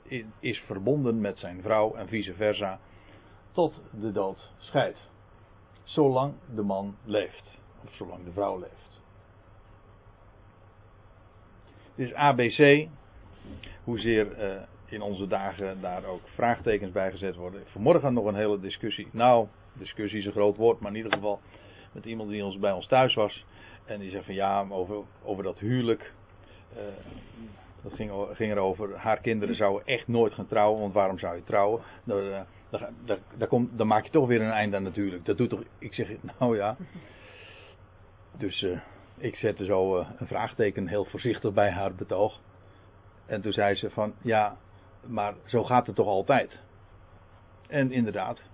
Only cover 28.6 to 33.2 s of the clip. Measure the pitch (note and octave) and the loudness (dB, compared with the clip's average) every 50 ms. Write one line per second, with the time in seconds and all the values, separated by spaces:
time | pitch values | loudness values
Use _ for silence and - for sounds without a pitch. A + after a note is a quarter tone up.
28.6 | F#2+ F#2+ F#2 F2+ G#2+ G2 G2 - - A2+ A2 - - A#2 A2+ G#2+ G#2 G#2 A#2 - | 0 0 0 -2 -4 -8 -8 -4 0 0 0 0 2 0 -2 0 0 -2 0 2
29.6 | G#2+ G2 G2 G#2 - - C3 A#2 - - A#2 A#2 A2+ G#2 - - G2+ - A2+ A2 | 2 2 2 0 -2 -2 -4 -2 -2 0 2 4 4 2 2 -4 -6 -2 2 4
30.6 | G#2 G#2+ A2 A2 G#2 G2 F#2 G#2 G2 F#2+ F#2+ F2+ - F2 F2 F2 - - A2 G#2 | 4 4 4 2 0 0 2 2 2 2 2 -2 -6 -6 -6 -8 -6 0 2 4
31.6 | G2+ G#2 A2+ A2+ - - - - - A#2+ G#2 G2 G2 G2 G2 G2 F#2+ - - - | 4 4 2 0 -4 -8 -20 -14 -6 -4 -2 -2 -2 -2 -6 -8 -10 -12 -18 -20
32.6 | - - - G#2+ G2+ - - - - A#2 G2+ F#2 | -14 -8 -8 -8 -8 -8 -14 -10 -4 -4 -4 -4